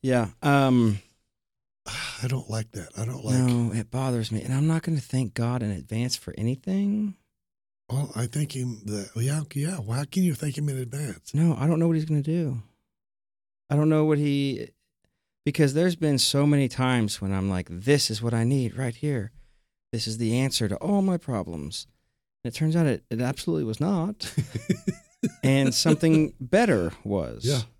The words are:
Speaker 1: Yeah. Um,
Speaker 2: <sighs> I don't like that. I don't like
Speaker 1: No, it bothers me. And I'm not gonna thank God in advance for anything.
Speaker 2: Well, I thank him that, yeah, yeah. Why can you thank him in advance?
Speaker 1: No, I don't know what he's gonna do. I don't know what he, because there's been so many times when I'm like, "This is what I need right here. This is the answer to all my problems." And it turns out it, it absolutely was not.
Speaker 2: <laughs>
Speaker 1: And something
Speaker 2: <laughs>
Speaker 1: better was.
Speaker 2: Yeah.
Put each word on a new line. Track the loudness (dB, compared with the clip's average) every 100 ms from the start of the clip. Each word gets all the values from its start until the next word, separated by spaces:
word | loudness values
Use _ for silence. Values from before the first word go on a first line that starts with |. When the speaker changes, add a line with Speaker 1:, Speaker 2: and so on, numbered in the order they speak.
Speaker 1:
Yeah. | 2 2 0 -2
Um, | 2 4 6 6 4 2 _ _ _ _ _ _ _ _ -12
Speaker 2:
<sighs> |
I | -10 -10 -6 -4
don't | -4 -4
like | -6 -6
that. | -10 -12 -8
I |
don't | -6 -6 0
like | 2
Speaker 1:
No, | 4 2 0
it | -2 -4
bothers | -4 -2 -2 -2
me. | -4
And | -2
I'm | 0 2
not | 0
gonna | 0 -4
thank | -2 -2 -2
God | -2 -2 -2
in | -4
advance | -6 -6 -4 -2 -4
for | -8 -4
anything. | -4 -2 -2 -2 0 0 -2 -6 _ _ _ _ _ _ _
Speaker 2:
Well, | -4 -4 -4
I | -4
thank | -2 -4 -4
him | -6 -6 -6
that, | -6 -6 -4
yeah, | -2 -2 -4 -4
yeah. | -4 -4
Why | -4 -4 -2
can | 0
you | 0 0
thank | -4 -2
him | -4
in | -4
advance? | -6 -6 -8 -10 -4
Speaker 1:
No, | 2 2 2
I | 0
don't | 2
know | 2
what | 0
he's | 0
gonna | -2
do. | 0 -2 -2 -4 -10 _ _ _ _ _ _ _ _ _ _
I | 2
don't | 4
know | 4 4
what | 2
he, | 2 0 0 -4 -8 _ _ _ _ _ _ _ -4
because | 2 4
there's | 4 2 2
been | 0 2
so | 2 2 4
many | 4 2
times | 0 2 2 0 -2
when | -2
I'm | -2 0
like, | -2 -6
"This | -6 2 2 2
is | -2
what | -2
I | 0 2
need | 0 0 -4
right | -6 -4
here. | -2 -2 -4 -12 -20 _ _ _ _
This | -6 -6
is | -2
the | 0 2
answer | 0 0 -2
to | -2
all | 0 2
my | 2 -2
problems." | -2 -4 -4 -8 -8 -10 -14 _ _ _ _ _
And | -10
it | -2
turns | 0 4
out | 2
it, | 0 _
it | -4
absolutely | -2 -4 -4 -2 -2
was | -2
not. | 0 0 -2 -6 -6 -4
Speaker 2:
<laughs> | -4 -8 -4 -2 -2 -8 _ _ -6 0
Speaker 1:
And | 2 4 4
something | 2 2 4 6 4 2 -2
Speaker 2:
<laughs> |
Speaker 1:
better | 0 2 4 2 0 -4
was. | -4 -2 -2 -4 -2
Speaker 2:
Yeah. | -2 -2 _